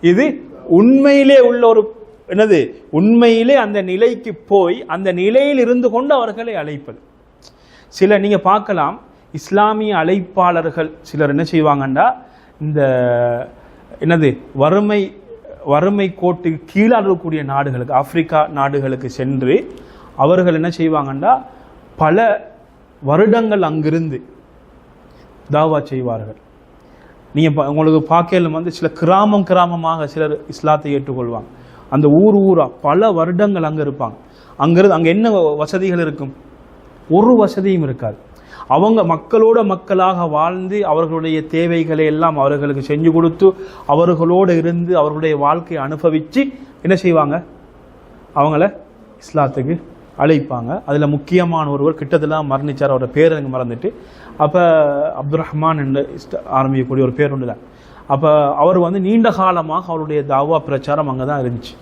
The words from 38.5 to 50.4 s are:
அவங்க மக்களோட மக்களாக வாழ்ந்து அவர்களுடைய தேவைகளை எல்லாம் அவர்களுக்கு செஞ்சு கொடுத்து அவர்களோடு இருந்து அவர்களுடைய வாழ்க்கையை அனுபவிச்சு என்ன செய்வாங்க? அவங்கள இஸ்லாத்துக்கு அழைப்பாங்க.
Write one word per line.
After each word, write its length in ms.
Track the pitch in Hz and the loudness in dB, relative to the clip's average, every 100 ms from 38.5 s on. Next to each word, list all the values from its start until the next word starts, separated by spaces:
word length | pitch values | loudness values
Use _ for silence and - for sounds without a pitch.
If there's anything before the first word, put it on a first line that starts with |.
| - - | -20 -2
அவங்க 340 | 139 202 226 | 2 4 2
மக்களோட 640 | 170 165 - 220 220 226 | 2 -2 0 2 4 4
மக்களாக 600 | 208 185 - 190 185 180 170 | 2 -2 -2 0 0 0 -2
வாழ்ந்து 600 | 151 165 185 185 208 196 | -2 -2 -4 -6 -4 -2
அவர்களுடைய 600 | 151 165 160 160 156 156 | 0 0 -2 -4 -4 -2
தேவைகளை 600 | 160 170 170 160 160 156 | -2 0 0 -2 0 0
எல்லாம் 320 | 156 165 151 | 2 0 0
அவர்களுக்கு 560 | 139 143 143 139 131 | 0 0 -2 -4 -4
செஞ்சு 180 | 151 165 | 0 2
கொடுத்து 420 | 165 165 165 190 190 - - - | 2 0 2 2 2 -12 -18 -4
அவர்களோடு 680 | 147 170 165 165 180 190 170 | 0 2 2 2 2 2 2
இருந்து 400 | 165 170 175 180 | 0 -4 -2 0
அவர்களுடைய 400 | 151 151 156 147 | 0 -2 -2 0
வாழ்க்கையை 500 | 143 131 165 160 135 | 0 -2 -4 -8 -8
அனுபவிச்சு 540 | 151 170 156 156 262 277 - - - | -2 -2 -2 -4 -4 -4 -6 -20 -10
என்ன 140 | 165 185 | -2 0
செய்வாங்க? 460 | 185 165 143 156 - - - - - - - - - | 2 0 0 -4 -8 -20 -20 -20 -20 -20 -20 -20 -12
அவங்கள 420 | - 147 151 196 - - - - - | -2 0 2 -2 -2 -20 -20 -20 -20
இஸ்லாத்துக்கு 680 | - 156 139 135 131 170 - - - - | -8 -2 -2 -2 -6 -6 -8 -20 -20 -2
அழைப்பாங்க. 640 | 147 156 | 2 2